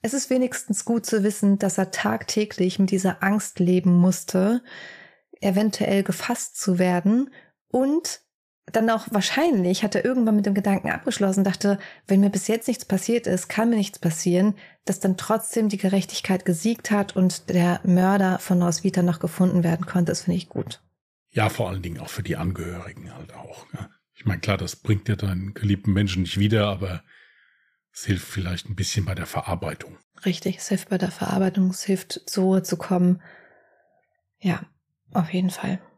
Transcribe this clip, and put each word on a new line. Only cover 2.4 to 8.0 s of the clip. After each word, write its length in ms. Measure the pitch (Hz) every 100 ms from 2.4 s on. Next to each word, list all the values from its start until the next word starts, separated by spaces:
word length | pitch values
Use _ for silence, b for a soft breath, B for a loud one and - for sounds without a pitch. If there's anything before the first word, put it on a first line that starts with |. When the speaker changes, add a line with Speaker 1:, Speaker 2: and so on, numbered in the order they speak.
| 214 - 185 -
Speaker 1:
mit 140 | 190
dieser 320 | 190 185 175
Angst 360 | 196 208 - -
leben 380 | 175 180 175 175
musste, 640 | 185 180 - 185 190 240 B B B B B B B -
eventuell 640 | 202 190 214 - 208 196
gefasst 580 | 190 185 - 240 - -
zu 160 | - 180
werden 540 | 180 175 190 233 277 B B B _
und 520 | 254 269 311